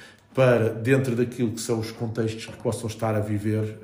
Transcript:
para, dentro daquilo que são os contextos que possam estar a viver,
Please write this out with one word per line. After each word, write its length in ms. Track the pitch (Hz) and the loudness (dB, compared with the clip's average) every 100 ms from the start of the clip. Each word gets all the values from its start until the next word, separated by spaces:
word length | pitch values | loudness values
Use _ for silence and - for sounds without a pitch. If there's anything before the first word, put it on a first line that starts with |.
| - - _ | -20 -20 _
para, 360 | - 127 120 110 | 4 6 6 4
dentro 440 | 113 117 135 131 | 0 2 4 4
daquilo 380 | 117 120 - 117 | 0 -2 0 -2
que 80 | 107 | -2
são 180 | - 113 | -2 -2
os 140 | 107 | -4
contextos 540 | - 117 113 110 113 - | -6 -4 -2 -2 -4 -10
que 100 | - | -6
possam 320 | 120 107 113 | -4 -4 -6
estar 260 | - 110 | -4 -2
a 60 | 107 | 0
viver, 580 | 101 104 107 107 107 - | 0 -2 0 0 -2 -6